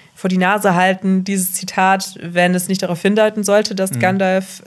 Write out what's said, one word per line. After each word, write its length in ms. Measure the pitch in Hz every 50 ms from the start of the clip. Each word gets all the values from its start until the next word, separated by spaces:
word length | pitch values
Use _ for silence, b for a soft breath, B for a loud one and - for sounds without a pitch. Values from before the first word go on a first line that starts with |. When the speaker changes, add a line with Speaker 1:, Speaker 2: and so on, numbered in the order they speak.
| B B B
Speaker 1:
vor 160 | - - 190
die 80 | 185 185
Nase 360 | 185 180 202 214 202 202 175
halten, 500 | 175 185 190 190 185 - 190 190 190 185
dieses 280 | 190 196 190 185 202
Zitat, 640 | 196 - 196 185 - - 185 190 190 190 190 - - -
wenn 320 | - 170 175 175 175 180 180
es 140 | 180 180 -
nicht 140 | 196 190
darauf 200 | 190 180 202 -
hindeuten 420 | - 196 208 220 214 214 214 214 202
sollte, 300 | 202 202 214 214 - 208
dass 160 | 190 190 190
Speaker 2:
Mhm. 80 | 190 120
Speaker 1:
Gandalf 640 | - 185 190 196 190 185 190 190 190 - - - -